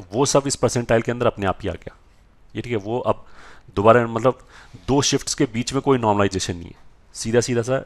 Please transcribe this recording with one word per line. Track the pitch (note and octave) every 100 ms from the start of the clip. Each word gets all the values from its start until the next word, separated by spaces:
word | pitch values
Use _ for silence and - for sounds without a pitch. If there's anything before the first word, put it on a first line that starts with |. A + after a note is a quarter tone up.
| F#2
वो | G#2 C#3
सब | C#3+ C#3
इस | -
परसेंटाइल | A#2+ B2 A#2+ A2+
के | A2+
अंदर | A#2+ A#2+
अपने | - G2
आप | F2
ही | G2
आ |
गया। | E2+ - - - _ _ _ - A2
ये |
ठीक | A2+
है, | A2+
वो | G2 A#2+
अब | G#2+ G#2 - - - - - -
दोबारा, | G#2 A#2+ A#2
मतलब, | A2+ B2 B2 - - - - -
दो | C#3
शिफ्ट्स | C3+ B2+ -
के | -
बीच | C#3+ A2 B2
में | C3+
कोई | C3+ C3
नॉर्मलाइजेशन | A2+ G2+ G2+ F#2+ - F2
नहीं | E2+
है, | - - - _
सीधा | - A2+ A#2
सीधा | - A#2+
सा | A#2 C3